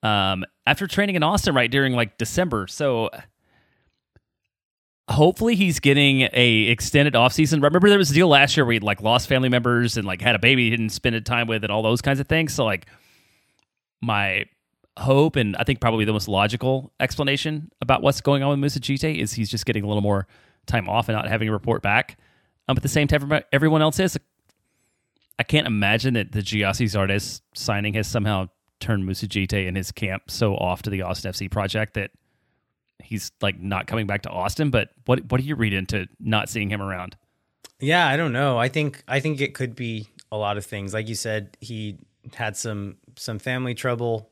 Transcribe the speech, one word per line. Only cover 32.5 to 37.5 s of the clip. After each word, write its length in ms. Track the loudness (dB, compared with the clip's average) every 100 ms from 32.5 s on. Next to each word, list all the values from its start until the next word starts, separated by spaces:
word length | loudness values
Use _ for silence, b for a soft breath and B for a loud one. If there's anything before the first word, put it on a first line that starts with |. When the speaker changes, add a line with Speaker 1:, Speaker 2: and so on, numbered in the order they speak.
| _ _ _ _ _
Speaker 1:
he's, 300 | -10 -10 -10 _
like, 180 | -6 -6
not 280 | -6 -6 -6
coming 180 | -6 -4
back 160 | -6
to 80 | -8
Austin. 400 | -6 -6 -2 -2
But 200 | -2 -4 _ -2
what, 220 | -2 0
what 100 | -4
do 60 | -4
you 100 | -2
read 160 | -2
into 340 | -2 -2 -6 -6 _
not 280 | -2 -2 -2
seeing 220 | -4 -4
him 120 | -4
around? 340 | -6 -8 -10 -16 _ _ _